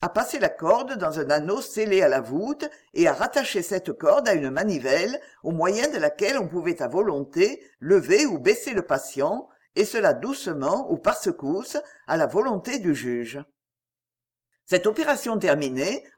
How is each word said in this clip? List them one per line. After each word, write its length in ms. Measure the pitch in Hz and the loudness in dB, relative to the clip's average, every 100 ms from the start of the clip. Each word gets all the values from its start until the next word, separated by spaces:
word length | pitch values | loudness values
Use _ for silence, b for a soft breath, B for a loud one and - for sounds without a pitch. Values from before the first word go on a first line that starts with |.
à 80 | 175 | -2
passer 300 | - - 294 | -2 -2 0
la 100 | 196 | -2
corde 480 | - 160 226 262 254 | 0 2 2 2 -4
dans 200 | 170 156 | -4 -2
un 80 | 139 | 0
anneau 320 | 151 151 220 | 0 0 -4
scellé 400 | - - 214 190 | -4 -4 2 4
à 80 | 160 | 4
la 100 | 135 | 2
voûte 500 | 113 139 220 285 302 B B | -2 -4 -4 -6 -8 B B
et 140 | - 165 | 2 2
à 60 | |
rattacher 480 | 139 240 294 247 208 | 4 0 0 -2 -4
cette 320 | 175 185 180 | -2 -4 -4
corde 340 | 139 160 214 233 | -2 4 4 4
à 60 | |
une 160 | 180 135 | 0 0
manivelle 680 | 135 208 160 127 143 196 277 B B | -2 -2 -2 2 2 0 -4 B B
au 100 | - | -6
moyen 360 | 165 175 208 285 | -2 0 0 -2
de 100 | 269 | 0
laquelle 400 | 151 147 208 269 | -2 0 -2 0
on 100 | 180 | -2
pouvait 320 | 175 165 170 | -4 -4 -2
à 80 | 123 | -2
volonté 720 | 156 214 143 139 165 202 277 B B | 0 0 -2 -4 2 2 2 B B
lever 460 | 143 196 139 202 302 | 4 4 6 4 4
ou 120 | 165 | 2
baisser 360 | 123 233 - | 2 2 0
le 80 | 220 | -4
patient, 640 | - 135 - 135 143 226 - b b - | 0 -2 -2 -2 -2 -2 -8 b b 0
et 100 | 208 | 0
cela 280 | 233 190 | 2 2
doucement 800 | 123 190 277 - 151 139 196 269 | 2 -2 -6 -6 -4 -2 -2 -2
ou 60 | 170 | -2
par 200 | - - | 0 0
secousses, 600 | - 170 139 180 247 - B B B | -2 -4 -4 -4 -4 -8 B B B
à 100 | 160 | 0
la 100 | 156 | 0
volonté 520 | 185 254 208 240 269 | 0 0 -2 -4 -4
du 140 | 180 | 0
juge. 480 | 139 123 120 113 135 180 _ _ _ _ _ _ _ _ _ _ _ _ | -2 -2 -4 -6 -12 -16 _ _ _ _ _ _ _ _ _ _ _ _
Cette 220 | 277 415 | 0 2
opération 520 | 427 302 285 240 220 | 0 0 0 0 -2
terminée, 640 | 180 147 139 127 160 269 B | 2 2 0 -2 -2 -4 B